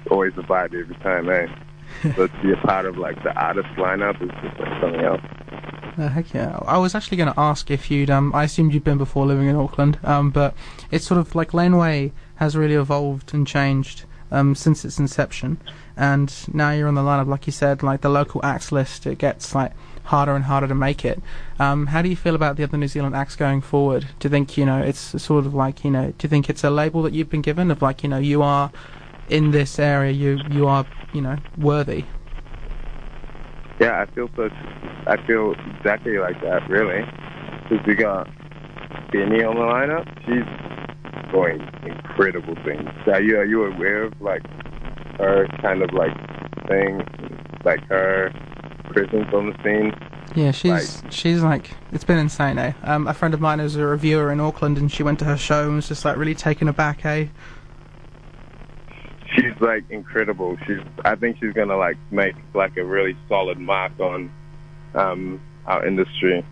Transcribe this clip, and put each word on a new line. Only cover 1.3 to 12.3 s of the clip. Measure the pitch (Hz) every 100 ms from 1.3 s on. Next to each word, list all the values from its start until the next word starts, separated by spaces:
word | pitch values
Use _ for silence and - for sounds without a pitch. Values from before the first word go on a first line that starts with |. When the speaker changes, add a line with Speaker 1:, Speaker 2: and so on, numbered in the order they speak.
| 92 85 - - - - - 160
Speaker 2:
<laughs> |
Speaker 1:
So | 123 92
to | -
be | 95
a | 92
part | 113 95 95
of, | 90
like, | 82 80
the | 82
artist | - 78 95 -
lineup | - 92 95 101 98
is | 90 -
just, | 85 -
like, | - -
something | 87 82
else. | 85 90 - - - - - - - 170
Speaker 2:
Uh, | 147
heck | 143 165
yeah. | 123 117 -
I | - 170
was | 180
actually | 214 - 180
gonna | 151 143
ask | 151 147 -
if | 139 -
you'd, | 143 143
um, | 139 143
I | 143
assumed | 151 - 156
you'd | 147
been | 151 143
before | 135 143 139
living | 139 139
in | 147
Auckland, | 135 - 143 147
um, | - 143 143
but | 143 143 - - - -
it's | 160
sort | - 175
of | 165
like | 165 160
Laneway | 170 175 180 165 151 139 - -